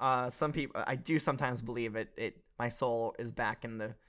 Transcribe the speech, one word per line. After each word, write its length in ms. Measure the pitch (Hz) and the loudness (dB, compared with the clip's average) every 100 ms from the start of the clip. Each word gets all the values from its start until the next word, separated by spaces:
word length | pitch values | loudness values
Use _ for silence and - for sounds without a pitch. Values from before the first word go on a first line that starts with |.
Uh, 280 | 131 127 123 | 2 4 4
some 240 | - 151 | 2 2
peop-, 200 | 156 143 | 0 -2
I 220 | - - 131 | -2 -2 -2
do 240 | - 160 | 2 4
sometimes 420 | - 139 135 120 | 4 4 0 -2
believe 320 | 113 120 113 | -2 -4 -4
it, 140 | 110 - - | -4 -6 -6
it, 220 | 110 - _ - | -8 -8 _ -4
my 100 | 120 | 0
soul 460 | - 127 117 113 - | 2 2 0 -2 -4
is 140 | 117 | -6
back 340 | 113 110 110 | -2 -2 -2
in 140 | 120 110 | -8 -6
the, 160 | 107 104 | -8 -8